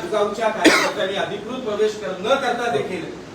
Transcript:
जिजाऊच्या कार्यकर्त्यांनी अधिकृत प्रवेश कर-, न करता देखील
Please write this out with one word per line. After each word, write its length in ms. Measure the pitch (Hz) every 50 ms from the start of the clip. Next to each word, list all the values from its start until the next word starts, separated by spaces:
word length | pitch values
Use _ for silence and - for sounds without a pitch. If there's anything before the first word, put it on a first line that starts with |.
जिजाऊच्या 460 | - - 214 208 208 208 208 233 226 214
कार्यकर्त्यांनी 680 | - - - - - - - - - 208 185 190 202
अधिकृत 460 | 185 - - 202 - 208 - 254 -
प्रवेश 320 | - 214 202 196 214 214 -
कर-, 260 | - 196 185 185 180
न 140 | 196 240 269
करता 360 | 269 262 247 240 240 240 233
देखील 340 | - 220 202 - 185 165 156 - - - - -